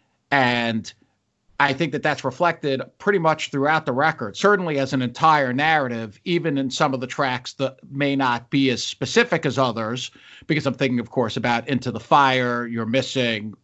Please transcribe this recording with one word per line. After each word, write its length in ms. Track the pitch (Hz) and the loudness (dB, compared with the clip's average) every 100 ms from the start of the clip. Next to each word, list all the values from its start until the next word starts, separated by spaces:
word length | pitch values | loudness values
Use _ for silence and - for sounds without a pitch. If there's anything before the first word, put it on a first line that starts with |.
| _ _ - | _ _ -2
And 640 | 143 123 120 117 113 - - _ _ _ _ _ - | 2 2 2 0 -4 -6 -16 _ _ _ _ _ 0
I 120 | 143 | 0
think 200 | 135 160 | 0 -2
that 100 | 139 | -2
that's 220 | 156 139 | -2 -2
reflected 580 | 135 - 175 165 139 127 - - | -4 0 -2 0 -4 -4 -6 -6
pretty 220 | 202 196 | 0 2
much 320 | 160 151 - | 2 0 -2
throughout 340 | 143 143 160 151 | -2 2 0 0
the 60 | |
record, 440 | 127 156 156 104 - | 0 0 -2 -8 0
certainly 440 | 196 202 175 139 | 4 4 2 -2
as 120 | 135 | 0
an 100 | 135 | -2
entire 500 | 123 120 160 147 131 | -2 2 4 4 2
narrative, 680 | 127 156 156 127 117 110 - | 0 2 2 0 -4 -8 -10
even 340 | 190 170 156 139 | -2 -2 0 -2
in 100 | 135 | -2
some 240 | - 151 | 0 0
of 80 | 131 | 0
the 60 | 120 | -6
tracks 460 | - 131 123 123 | -2 -2 -2 -8
that 240 | - 135 - - | -6 -6 -6 -12
may 240 | 139 143 139 | -4 -2 0
not 340 | 131 117 - | 0 -2 -2
be 200 | 135 135 | 2 2
as 120 | 113 | 0
specific 640 | - - 127 226 233 165 143 | -4 -6 0 2 2 2 0
as 100 | 120 | 0
others, 540 | 127 113 110 120 - - - - - | 0 0 -4 -6 -10 -16 -20 -12 -4
because 180 | 139 131 | -2 -2
I'm 80 | |
thinking, 240 | - 135 120 | -2 0 -2
of 120 | 117 | -2
course, 260 | 131 113 117 | -2 -2 0
about 300 | 123 117 120 | 0 0 0
Into 240 | 123 127 | -4 -4
the 80 | 110 | -6
Fire, 640 | - 147 135 127 123 120 120 | 2 4 6 4 0 -2 -4
You're 200 | 117 113 | -6 0
Missing, 680 | 131 131 131 120 107 107 - | 0 0 -2 -2 -2 -6 -10